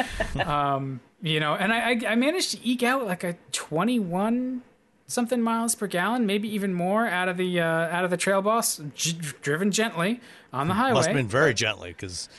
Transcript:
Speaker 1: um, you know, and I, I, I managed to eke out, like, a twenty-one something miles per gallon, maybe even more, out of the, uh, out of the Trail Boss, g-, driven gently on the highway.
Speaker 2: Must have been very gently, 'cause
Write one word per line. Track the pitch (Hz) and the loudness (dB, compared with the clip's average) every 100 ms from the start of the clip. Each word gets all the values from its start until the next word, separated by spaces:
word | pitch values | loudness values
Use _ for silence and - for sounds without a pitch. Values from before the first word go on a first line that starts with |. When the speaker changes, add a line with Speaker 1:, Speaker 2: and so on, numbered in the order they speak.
| 254 - 214 - | -4 -4 -4 -2
Speaker 1:
um, | 175 147 143 139 135 127 - _ | 0 0 2 0 -4 -8 -14 _
you | 160 156 | -2 0
know, | 151 | 0
and | 185 196 | 0 0
I, | 226 226 | 2 0
I, | 247 214 | 0 2
I | |
managed | 233 269 359 - | 2 2 0 -2
to | - | -2
eke | 233 247 | -2 0
out, | 240 269 | 2 0
like, | 214 180 | -2 -4
a | 175 170 - | -4 -6 -8
twenty-one | - - 156 214 247 180 180 214 240 254 254 - _ _ _ - | -8 -2 0 2 2 0 0 0 0 -2 -6 -10 _ _ _ -6
something | 247 233 247 | -2 0 0
miles | 233 226 233 | 0 0 -2
per | - 196 | -2 -2
gallon, | 175 190 247 214 | 0 0 0 0
maybe | 202 220 | 0 -2
even | 208 196 | -2 -2
more, | 175 180 214 202 | 0 2 2 2
out | 180 185 | 0 0
of | 180 | 0
the, | 185 175 | 0 2
uh, | 165 | 2
out | 165 165 175 | 2 0 0
of | 180 | 0
the | 175 | 0
Trail | 190 196 | 2 2
Boss, | 202 226 214 - 147 | 2 2 0 -4 -8
g-, | - 160 170 151 - | -4 -4 -4 -8 -6
driven | 143 156 202 | -2 0 2
gently | 202 220 165 180 247 - - - | 2 0 0 -2 -2 -8 -20 -8
on | 127 156 | -2 0
the | |
highway. | 196 262 | 2 4
Speaker 2:
Must | 175 165 | 4 4
have | 143 | 2
been | 113 | 2
very | 120 156 | 4 4
gently, | 107 110 95 87 | 4 0 -2 -10
'cause | 82 98 87 - | -10 -10 -10 -12